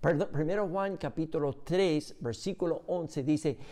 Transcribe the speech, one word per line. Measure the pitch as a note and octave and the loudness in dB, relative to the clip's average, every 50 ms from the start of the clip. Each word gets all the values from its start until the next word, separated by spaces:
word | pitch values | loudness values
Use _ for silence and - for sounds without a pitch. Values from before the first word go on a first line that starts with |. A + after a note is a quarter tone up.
perdón, | - C#3 - C#3+ - - - | 4 4 4 4 2 0 0
Primero | C3+ D#3 D#3 F#3 G#3 G#3 F#3 | 0 0 2 2 0 0 0
Juan | E3 G3 G3 G3 F#3+ | 0 -2 -2 -2 -2
capítulo | - - D3 - - D#3+ D#3 - E3 D3 C#3+ C3+ - - | -4 -4 -6 -2 -2 -4 -2 0 0 0 0 -2 -4 -4
tres, | - E3 F#3 G3 F#3 D#3 D3+ D3+ - - - | 0 2 4 4 4 4 2 0 -2 -10 -6
versículo | - A#2+ A2+ - - F#3+ F#3+ - F#3 E3+ D#3+ - - | -6 -6 -4 -4 -4 -6 -2 0 0 0 0 -2 -2
once | - E3 F3+ E3 D3 - D#3 C3 | -2 -2 -2 -2 -4 -4 -2 2
dice, | C3+ D3+ D3 - D#3+ B2 - - - | 2 2 4 4 0 0 0 -6 -10